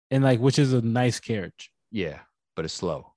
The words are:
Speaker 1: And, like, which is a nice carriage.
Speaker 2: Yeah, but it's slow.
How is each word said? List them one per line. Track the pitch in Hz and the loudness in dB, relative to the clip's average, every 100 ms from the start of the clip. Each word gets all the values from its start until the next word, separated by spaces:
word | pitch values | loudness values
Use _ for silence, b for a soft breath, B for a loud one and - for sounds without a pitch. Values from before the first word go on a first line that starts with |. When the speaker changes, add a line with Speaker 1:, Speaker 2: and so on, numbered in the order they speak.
| - | -2
Speaker 1:
And, | 135 | 2
like, | 135 120 | 4 4
which | 135 131 | 2 2
is | 135 | 2
a | 127 | 2
nice | 117 117 127 - | 2 0 0 -2
carriage. | - 107 85 - - _ _ | -4 -6 -6 -14 -20 _ _
Speaker 2:
Yeah, | 107 82 73 - _ _ - | -6 -6 -8 -18 _ _ -10
but | 80 | -8
it's | |
slow. | - 90 73 - | -6 -6 -6 -10